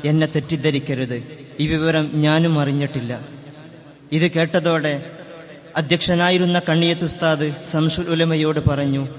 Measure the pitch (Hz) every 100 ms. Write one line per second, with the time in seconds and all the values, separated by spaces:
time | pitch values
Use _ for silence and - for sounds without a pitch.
0 | 147 156 156 156 - 156 156 143 135 131
1 | 127 123 113 - - - 151 160 160 160
2 | 151 151 151 156 170 151 143 143 143 131
3 | 117 120 - - - - - - - -
4 | - 156 170 165 165 175 165 160 151 143
5 | - - - - - - - 165 151 175
6 | - 170 175 185 175 175 175 160 170 170
7 | 170 - 165 151 151 139 - 156 156 160
8 | 170 165 165 160 156 151 135 139 143 139
9 | 135